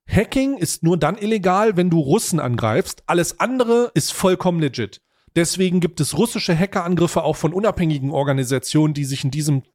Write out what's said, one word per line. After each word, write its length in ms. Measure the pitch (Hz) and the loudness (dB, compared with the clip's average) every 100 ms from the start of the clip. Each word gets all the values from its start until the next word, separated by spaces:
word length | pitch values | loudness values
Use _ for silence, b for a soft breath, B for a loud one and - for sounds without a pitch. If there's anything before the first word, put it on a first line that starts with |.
| - | -2
Hacking 480 | 180 220 269 269 269 | 0 0 0 -2 -2
ist 240 | 170 - | -4 -2
nur 160 | 165 175 | 0 2
dann 200 | 147 214 | 0 -2
illegal, 580 | 208 220 180 185 220 180 | -2 0 0 2 2 2
wenn 140 | 180 | 2
du 100 | 165 | 2
Russen 400 | 135 208 - 160 | 2 0 0 -2
angreifst, 640 | 127 117 113 123 - - - | -2 -2 0 0 -2 -6 -2
alles 360 | 170 165 - | 0 -2 -2
andere 500 | 214 254 233 233 240 160 | -2 0 2 2 2 0
ist 180 | - | -2
vollkommen 480 | - 190 180 185 170 | 0 0 2 0 0
legit. 400 | 147 120 107 - _ _ _ 165 | -2 -4 -8 -10 _ _ _ -2
Deswegen 460 | 170 180 185 180 | 0 0 0 2
gibt 180 | 170 - | 0 0
es 180 | 143 - | -2 0
russische 400 | 233 214 - 160 | 0 0 0 0
Hackerangriffe 640 | 196 202 170 180 170 185 | 0 -2 0 2 2 0
auch 120 | 151 151 | -2 0
von 180 | 156 | -2
unabhängigen 580 | 180 214 180 160 147 135 | 0 0 0 0 0 -2
Organisationen, 840 | 147 139 135 123 135 - 151 156 | -2 0 0 0 -2 0 2 2
die 120 | 143 135 | 0 -4
sich 200 | 135 139 | -4 -4
in 40 | |
diesem 340 | 143 147 139 - | -2 0 0 -2